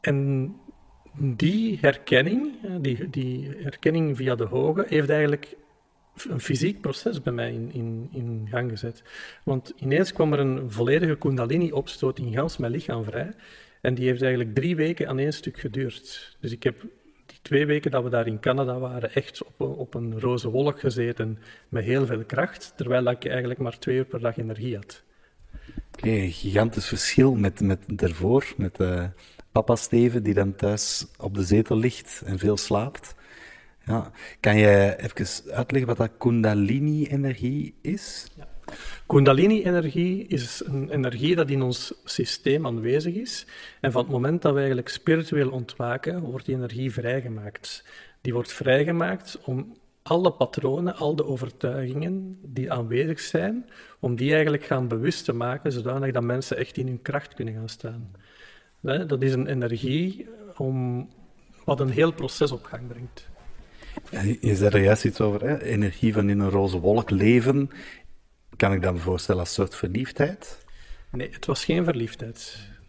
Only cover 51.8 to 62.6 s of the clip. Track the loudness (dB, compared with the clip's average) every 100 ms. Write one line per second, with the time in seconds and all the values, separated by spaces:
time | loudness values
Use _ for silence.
51.8 | -4 -4 -4 -4 -8 -14 -10 -6 -4 -4
52.8 | 0 0 0 -4 -2 -2 0 -4 -8 -20
53.8 | -20 -6 -4 0 4 4 4 2 0 0
54.8 | 0 0 0 0 -4 -2 -2 -2 -2 -2
55.8 | -2 -2 0 0 0 -2 -2 -4 -4 -4
56.8 | -4 -4 -4 -4 -6 -8 -8 -6 -10 -10
57.8 | -12 -10 -14 -18 -20 -20 -20 -20 _ _
58.8 | -2 -2 0 2 2 2 0 -2 -2 -2
59.8 | -2 0 -2 -4 -14 -16 -20 -4 -2 0
60.8 | -2 -4 -6 -16 -20 -20 -20 -10 -2 0
61.8 | 2 4 2 2 -8 0 0 0